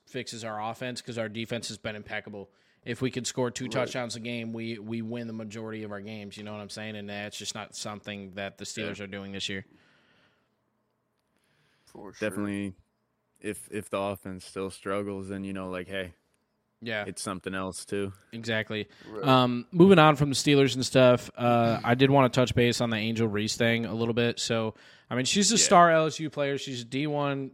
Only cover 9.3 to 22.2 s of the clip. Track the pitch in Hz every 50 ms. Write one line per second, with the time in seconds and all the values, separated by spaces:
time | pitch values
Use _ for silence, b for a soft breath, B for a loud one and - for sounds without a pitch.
9.3 | 98 98 - - 101 98 95 - b b b b b b b b b b b b
10.3 | b b b b b _ _ _ _ _ _ _ _ _ _ _ _ _ _ _
11.3 | _ _ _ _ _ _ _ _ _ _ _ _ - - 104 98 90 - 107 107
12.3 | 92 101 104 101 101 101 101 101 92 - _ _ _ _ _ _ _ _ _ _
13.3 | _ _ - 101 104 - - - - 107 101 - - 98 98 101 101 95 - 98
14.3 | 95 92 - - - 98 95 95 92 - - 98 98 101 104 101 101 95 95 95
15.3 | 98 98 98 98 98 95 95 92 90 90 90 87 95 98 92 90 85 _ _ _
16.3 | _ _ _ _ _ _ _ _ _ _ 113 117 113 107 104 98 90 - - 110
17.3 | 95 90 - 95 95 95 95 92 90 - - - - 101 101 98 98 - _ _
18.3 | - 113 113 117 113 110 107 - 110 107 101 B B B B B 107 107 101 139
19.3 | 131 127 127 123 123 120 120 - - 170 170 196 196 170 156 156 151 135 151 143
20.3 | 135 - - 151 143 139 139 135 120 131 127 - - 135 131 123 123 120 - -
21.3 | - - 120 120 120 117 117 117 113 107 - 123 120 127 135 135 139 139